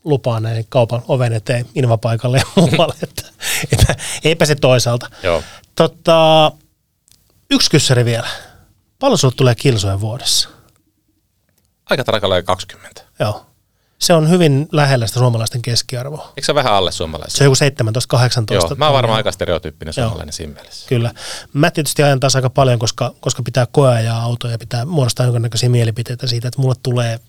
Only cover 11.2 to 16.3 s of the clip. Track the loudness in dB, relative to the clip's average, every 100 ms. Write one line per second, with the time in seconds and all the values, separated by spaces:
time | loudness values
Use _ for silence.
11.2 | _ _ _ _ _ _ -6 -4 0 0
12.2 | 2 0 0 -4 -6 -16 -20 -20 _ _
13.2 | -4 -4 _ _ _ _ _ _ 2 4
14.2 | 4 4 4 2 0 0 2 2 0 2
15.2 | 2 2 -4 -6 -4 -4 -4 -10 -10 -12
16.2 | -14